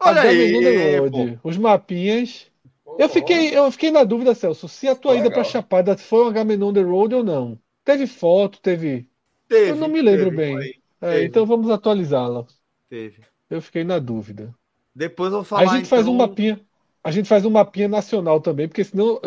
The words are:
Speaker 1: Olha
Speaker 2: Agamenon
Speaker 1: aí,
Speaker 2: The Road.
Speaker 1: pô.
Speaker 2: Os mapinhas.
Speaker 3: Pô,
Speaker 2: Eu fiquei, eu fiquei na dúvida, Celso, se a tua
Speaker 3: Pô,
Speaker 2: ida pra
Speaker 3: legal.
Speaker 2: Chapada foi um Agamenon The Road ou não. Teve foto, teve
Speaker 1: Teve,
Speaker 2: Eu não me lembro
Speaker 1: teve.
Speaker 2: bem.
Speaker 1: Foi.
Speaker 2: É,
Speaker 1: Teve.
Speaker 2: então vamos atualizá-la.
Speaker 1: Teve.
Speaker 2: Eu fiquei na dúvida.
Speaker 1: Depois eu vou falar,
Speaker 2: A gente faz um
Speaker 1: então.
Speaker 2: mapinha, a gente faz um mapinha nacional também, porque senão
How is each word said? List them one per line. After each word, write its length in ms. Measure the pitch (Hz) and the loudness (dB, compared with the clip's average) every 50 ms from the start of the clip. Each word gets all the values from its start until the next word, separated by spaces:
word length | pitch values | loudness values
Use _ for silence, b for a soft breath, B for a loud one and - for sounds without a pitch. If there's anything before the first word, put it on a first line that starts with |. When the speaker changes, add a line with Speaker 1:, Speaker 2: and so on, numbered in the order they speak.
Speaker 1:
Olha 200 | 370 349 339 302 | 2 4 4 6
Speaker 2:
Agamenon 380 | 254 208 - - 226 - 220 240 | 6 6 6 4 4 4 2 2
Speaker 1:
aí, 60 | 240 | 4
Speaker 2:
The 340 | 254 233 190 160 151 147 139 | 4 2 2 2 2 2 2
Road. 400 | 139 135 131 127 123 120 120 120 - | 0 0 -2 -2 -4 -4 -6 -8 -8
Speaker 1:
pô. 60 | 160 | -8
Speaker 2:
Os 80 | 165 190 | -4 0
mapinhas. 880 | 220 220 202 - - - 185 175 185 202 220 240 247 247 - - - _ _ _ _ _ _ _ _ | 2 2 2 2 0 -4 -8 -4 -2 -2 -2 -2 -4 -6 -8 -14 -20 _ _ _ _ _ _ _ _
Speaker 3:
Pô, 120 | - - - | -10 -2 0
Speaker 2:
Eu 80 | 285 320 | 0 0
fiquei, 500 | - 349 - - 349 330 320 294 - 285 | 2 0 0 0 0 0 0 0 2 2
eu 100 | 285 269 - | 2 2 0
fiquei 180 | - 320 320 | -2 -2 2
na 140 | 311 294 254 | 4 4 2
dúvida, 280 | 190 233 233 247 254 226 | 2 0 0 0 0 0
Celso, 360 | - - 170 151 - - 151 | 0 -2 -6 -6 -6 -10 -18
se 180 | - - 262 | -16 -6 -4
a 80 | 269 262 | -4 -4
tua 200 | 262 - 285 247 | -2 0 0 0
Speaker 3:
Pô, 40 | 247 | 2
Speaker 2:
ida 100 | 202 233 | 0 0
pra 100 | - 247 | 0 -2
Speaker 3:
legal. 120 | 226 - - | -2 -2 -4
Speaker 2:
Chapada 460 | 233 202 - 190 185 180 202 190 190 | -6 -4 0 0 0 2 0 -2 -4
foi 260 | - - 226 226 240 | -4 0 0 2 2
um 40 | 233 | 2
Agamenon 440 | 208 220 220 214 214 196 202 202 202 | 0 -2 -2 -2 -2 -2 -2 0 0
The 100 | 202 185 | 0 0
Road 320 | 180 180 190 220 220 247 | 0 0 0 0 0 0
ou 80 | 254 233 | -2 -2
não. 340 | 190 160 135 123 120 113 - _ _ _ _ _ | -2 -2 -4 -4 -6 -10 -14 _ _ _ _ _
Teve 220 | 269 285 277 269 | 0 0 0 -2
foto, 540 | - - - 175 170 175 196 202 196 196 _ - | -4 -6 -2 0 2 4 4 2 0 -4 _ -4
teve 460 | 190 180 165 165 147 131 120 123 _ _ _ _ _ _ _ _ - | -2 -2 -2 -2 -6 -6 -6 -10 _ _ _ _ _ _ _ _ 0
Speaker 1:
Teve, 220 | 226 226 208 349 302 | 2 4 4 2 2
Speaker 2:
Eu 40 | |
não 120 | 302 311 311 | -2 -2 -2
me 120 | 311 320 | 0 0
lembro 260 | 262 214 196 185 190 | 2 2 2 2 2
Speaker 1:
teve. 100 | 185 160 | 0 -2
Speaker 2:
bem. 180 | 160 151 143 139 | -2 -4 -4 -4
Speaker 1:
Foi. 160 | 135 139 131 - _ _ _ _ _ | -6 -8 -10 -14 _ _ _ _ _
Speaker 2:
É, 120 | 175 175 160 | -6 -2 -2
Speaker 1:
Teve. 100 | - 170 | -2 -2
Speaker 2:
então 180 | - - 226 214 | 0 0 0 0
vamos 240 | 214 233 226 220 226 | 2 0 0 0 0
atualizá-la. 760 | 220 202 - 214 208 196 175 143 143 127 123 123 120 120 120 - _ _ _ _ _ _ _ _ | -2 0 0 0 0 0 0 -2 -2 -2 -2 -2 -6 -8 -10 -12 _ _ _ _ _ _ _ _
Speaker 1:
Teve. 300 | 123 113 110 107 101 107 _ _ _ _ _ - | -16 -14 -14 -16 -18 _ _ _ _ _ _ -12
Speaker 2:
Eu 100 | 160 165 | -12 -12
fiquei 220 | 156 - - 170 165 | -12 -10 -8 -8 -4
na 160 | 180 180 165 | -4 -4 -4
dúvida. 560 | 131 123 113 110 101 107 101 104 107 117 - _ _ _ _ _ _ _ _ | -4 -6 -8 -8 -10 -12 -14 -16 -18 -18 -20 _ _ _ _ _ _ _ _
Speaker 1:
Depois 380 | 131 160 170 - - 185 185 196 | -10 -10 -10 -6 -6 -6 -4 -4
eu 60 | 208 | -6
vou 60 | 190 | -6
falar, 280 | - 208 202 185 190 233 | -4 0 2 2 4 2
Speaker 2:
A 40 | |
gente 120 | 262 - - | 0 0 2
faz 180 | 269 240 214 | 2 2 2
um 80 | 240 247 | 2 0
Speaker 1:
então. 120 | 247 240 202 | 0 0 0
Speaker 2:
mapinha, 320 | 196 - 202 220 214 208 - _ _ _ _ _ _ _ - | -2 -2 -2 -2 -2 -4 -10 _ _ _ _ _ _ _ -8
a 60 | 160 156 | -6 -4
gente 160 | 214 196 - | -4 0 2
faz 160 | 220 202 190 | 2 2 2
um 60 | 220 | 2
mapinha 360 | 214 214 202 - - 190 208 202 | 2 2 2 2 -2 -4 -4 -2
nacional 520 | 214 208 202 - 226 202 170 160 156 156 | -2 -4 -4 -4 -6 -4 0 0 0 0
também, 260 | 156 170 147 139 156 | 0 -2 -4 -4 -6
porque 160 | 160 - 226 - | -6 -6 -6 -6
senão 380 | - - 190 214 233 220 - - | -4 -2 -2 0 0 -2 -4 -6